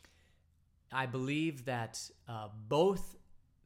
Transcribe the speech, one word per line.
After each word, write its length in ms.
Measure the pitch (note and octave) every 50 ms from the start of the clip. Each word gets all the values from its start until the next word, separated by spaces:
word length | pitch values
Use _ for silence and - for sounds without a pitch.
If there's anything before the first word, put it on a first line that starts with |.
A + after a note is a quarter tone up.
| - - - - - - _ _ _ _ _ _ _ _ _ _ _ - B2
I 140 | C3 C3 B2
believe 580 | A#2+ C3 B2+ C3+ D3 D3+ D#3+ E3 D3 C3 A#2+
that, 440 | C3 B2 A#2 A#2 A2+ - - - - - - - -
uh, 180 | A#2 A2 G#2+ G#2 G#2+ A2 G#2+ A2
both 480 | C#3+ D3+ F3 G3 G3 F3 - - - - - - - - - _ _ _ _